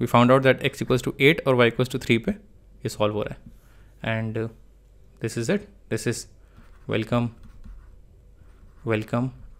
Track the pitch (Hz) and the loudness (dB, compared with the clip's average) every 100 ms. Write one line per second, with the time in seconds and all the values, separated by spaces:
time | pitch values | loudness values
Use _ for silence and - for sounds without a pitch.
0 | 120 120 123 131 131 - 139 - - 127 | 2 4 6 6 6 2 0 -6 -2 0
1 | - - 139 165 - 127 120 - 127 127 | -2 4 4 4 2 4 4 4 -2 -2
2 | - 117 113 104 - - - - 110 - | 0 0 0 -8 -10 -20 -20 -12 -12 -2
3 | 107 107 - - - - - - - - | -2 -2 -8 -10 -18 -20 -20 -20 -20 -10
4 | - 110 110 110 113 113 - _ _ - | -6 -4 -4 -6 -8 -10 -20 _ _ -20
5 | - - 113 120 117 196 - - - 113 | -20 -10 -8 -6 -2 -4 -4 -20 -8 -4
6 | - 113 - - - - - - - 107 | -4 -6 -8 -20 -20 -20 -20 -20 -6 -4
7 | 113 120 120 117 - - - - - - | -2 -2 -2 -6 -20 -20 -20 -20 -20 -20
8 | - - - - - - - - - 110 | -20 -20 -20 -20 -20 -20 -20 -12 -2 -2
9 | 110 123 127 - - - | -2 -2 -4 -6 -20 -8